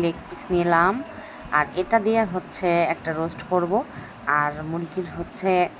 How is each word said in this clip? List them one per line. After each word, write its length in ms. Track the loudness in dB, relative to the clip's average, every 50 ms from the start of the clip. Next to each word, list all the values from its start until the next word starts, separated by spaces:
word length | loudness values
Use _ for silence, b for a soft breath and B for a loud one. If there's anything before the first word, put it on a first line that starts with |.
| 2
লেগ 140 | 0 0 -2 -10 -14
পিস 140 | -12 -10 -4 0 2
নিলাম, 400 | 2 4 4 6 6 6 4 2 0 -4 -10 B B B B B B B B 2 2
আর 80 | 2 2 0 -4
এটা 160 | -2 2 2 4 4
দিয়ে 160 | 4 4 4 2 0 -2
হচ্ছে 360 | -4 -6 -6 -6 -2 2 2 4 4 4 2 0
একটা 180 | -2 -2 -4 -2 -2
রোস্ট 220 | -2 -4 -4 -8 -6 0
করব। 200 | 0 2 2 2 2 0 0 -2 B B B B B B B 0 2 2
আর 120 | 2 0 -2 -4 -6 -6
মুরগির 360 | -4 -4 -6 -6 -6 -6 -6 -6 -6 -10
হচ্ছে 340 | -8 -6 -6 -2 0 2 4 4 2 2 -2 -10